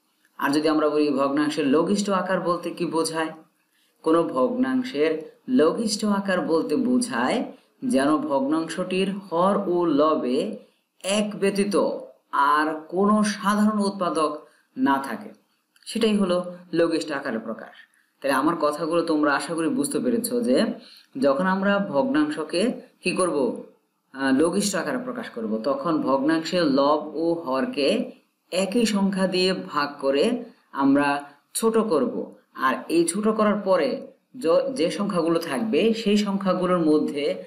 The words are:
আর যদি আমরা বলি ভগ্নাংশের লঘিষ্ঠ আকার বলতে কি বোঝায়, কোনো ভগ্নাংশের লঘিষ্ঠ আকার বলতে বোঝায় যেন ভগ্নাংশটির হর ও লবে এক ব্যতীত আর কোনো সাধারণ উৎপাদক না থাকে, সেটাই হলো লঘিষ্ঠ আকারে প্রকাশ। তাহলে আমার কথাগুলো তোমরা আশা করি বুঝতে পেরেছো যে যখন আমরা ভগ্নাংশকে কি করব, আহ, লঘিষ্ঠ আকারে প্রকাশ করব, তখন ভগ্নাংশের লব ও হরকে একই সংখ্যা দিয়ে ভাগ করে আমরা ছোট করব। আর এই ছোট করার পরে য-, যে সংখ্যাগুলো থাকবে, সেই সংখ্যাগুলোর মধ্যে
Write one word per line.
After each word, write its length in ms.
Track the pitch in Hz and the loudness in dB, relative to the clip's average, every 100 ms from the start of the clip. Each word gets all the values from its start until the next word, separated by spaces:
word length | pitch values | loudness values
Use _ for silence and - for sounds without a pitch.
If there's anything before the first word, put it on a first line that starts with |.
| _ _ _ - | _ _ _ -4
আর 120 | 135 | 0
যদি 180 | 147 156 | 2 2
আমরা 200 | 156 151 | 2 2
বলি 220 | 147 147 | 2 2
ভগ্নাংশের 560 | 131 139 143 147 - 143 | 2 0 0 -2 0 2
লঘিষ্ঠ 440 | 147 175 202 208 | 2 2 0 0
আকার 300 | 190 180 185 | 0 0 -2
বলতে 300 | 165 170 175 | -2 -4 -4
কি 160 | - 170 | -6 -4
বোঝায়, 460 | 156 151 160 156 - - _ _ _ _ _ | -2 -2 -2 -6 -8 -20 _ _ _ _ _
কোনো 180 | - 160 | 0 2
ভগ্নাংশের 880 | 165 127 127 120 127 131 123 139 156 156 - - - | 2 0 0 2 0 0 -2 0 0 0 -8 -14 0
লঘিষ্ঠ 560 | 127 156 190 220 - | 4 4 2 -2 -2
আকার 360 | 214 196 196 175 | 0 0 0 -2
বলতে 360 | 147 160 143 147 | 2 0 2 0
বোঝায় 760 | 123 127 - 123 127 214 302 - _ - | 2 2 0 -2 0 0 -4 -10 _ -10
যেন 320 | 131 127 143 151 | 0 2 2 2
ভগ্নাংশটির 920 | 151 139 131 156 160 - 180 185 190 | 0 -2 0 -2 -2 -6 -4 -2 -2
হর 420 | 190 - 165 185 202 - | -4 -4 0 2 2 0
ও 200 | 175 170 | 0 2
লবে 520 | 139 156 143 127 131 202 - - _ _ _ | 4 4 2 0 -2 -2 -6 -14 _ _ _
এক 320 | 185 208 208 175 | -4 -2 -2 -2
ব্যতীত 400 | 196 196 202 165 110 - - - _ | -2 0 0 0 0 -2 -10 -20 _
আর 340 | 139 139 151 156 156 - | 0 2 2 0 -4 -6
কোনো 360 | 175 202 214 | 0 2 2
সাধারণ 540 | 208 - 190 208 214 208 | 2 -2 0 2 2 2
উৎপাদক 520 | 196 - 175 156 151 151 - _ _ - | -2 -2 -2 0 -2 -4 -14 _ _ -2
না 220 | 135 135 | 0 0
থাকে, 320 | 131 107 107 - _ _ _ _ - | -2 -10 -12 -20 _ _ _ _ -8
সেটাই 300 | 226 226 202 | 0 2 2
হলো 200 | 190 175 180 - - | 2 0 -2 -10 -6
লঘিষ্ঠ 400 | 160 170 160 156 | 0 2 0 -4
আকারে 260 | 139 139 113 | -6 -4 -6
প্রকাশ। 360 | 110 110 - - - _ _ _ | -8 -12 -12 -20 -20 _ _ _
তাহলে 140 | 139 | -2
আমার 220 | 131 147 170 | 0 2 2
কথাগুলো 420 | 147 147 165 170 | 0 0 0 0
তোমরা 280 | 165 151 147 | 2 2 2
আশা 200 | 143 - | 0 -2
করি 140 | 165 160 | -2 -2
বুঝতে 300 | 127 143 147 | 0 -2 -2
পেরেছো 360 | 123 117 - 123 | 0 -2 -2 -2
যে 180 | 113 135 226 - - - _ 139 | 2 2 2 -4 -12 -20 _ -2
যখন 260 | 135 135 185 | 2 2 2
আমরা 260 | 190 196 202 | 2 2 0
ভগ্নাংশকে 840 | 196 139 127 147 151 156 151 170 233 - - _ | 0 0 2 2 2 -2 -4 -2 -2 -2 -10 _
কি 80 | 180 | -4
করব, 520 | 185 180 147 123 98 - _ _ _ _ | 0 0 0 -2 -2 -12 _ _ _ _
আহ, 180 | 131 135 131 | -4 2 4
লঘিষ্ঠ 340 | 165 185 202 175 | 4 2 -2 -2
আকারে 220 | 151 127 | -4 -4
প্রকাশ 280 | 127 120 113 | -6 -10 -10
করব, 300 | - 107 110 | -8 -4 -2
তখন 380 | 143 135 170 151 | -2 -2 0 -2
ভগ্নাংশের 600 | 123 135 139 165 160 180 | 0 0 2 0 0 0
লব 360 | 160 135 143 151 151 | 2 4 2 2 -2
ও 100 | - 165 | -4 -2
হরকে 540 | 170 131 131 123 143 139 220 254 - _ _ - | -2 -2 -2 -2 0 0 0 -2 -10 _ _ -8
একই 340 | 170 190 240 220 | -4 -2 0 0
সংখ্যা 400 | 202 196 185 190 | 2 0 0 0
দিয়ে 240 | 185 185 | 2 0
ভাগ 360 | 185 - 147 143 - | 0 -4 -4 -4 -2
করে 440 | 135 139 226 - - - _ | 0 2 2 0 -8 -18 _
আমরা 360 | 135 139 139 143 143 - - _ | -2 2 4 2 -2 -6 -20 _
ছোট 240 | - 220 226 | -2 0 2
করব। 360 | - 151 123 95 - - _ | 2 2 0 -4 -8 -14 _
আর 200 | - 131 156 - | -4 -2 -2 -2
এই 160 | 165 165 | 0 2
ছোট 200 | 202 214 | 0 -2
করার 300 | 214 214 196 | 2 2 0
পরে 240 | 190 180 139 113 - - _ 131 | 2 2 2 -2 -10 -20 _ -6
য-, 240 | 147 175 139 | 2 2 2
যে 160 | 131 170 | -2 -2
সংখ্যাগুলো 480 | 175 196 175 165 165 | -2 -2 0 2 0
থাকবে, 560 | 165 131 110 220 214 | 0 -4 0 2 2
সেই 220 | 214 202 208 | 2 2 2
সংখ্যাগুলোর 600 | 208 196 190 170 180 180 | 2 -2 0 0 2 2
মধ্যে 680 | 156 151 151 143 147 190 | 4 4 2 -2 -4 -4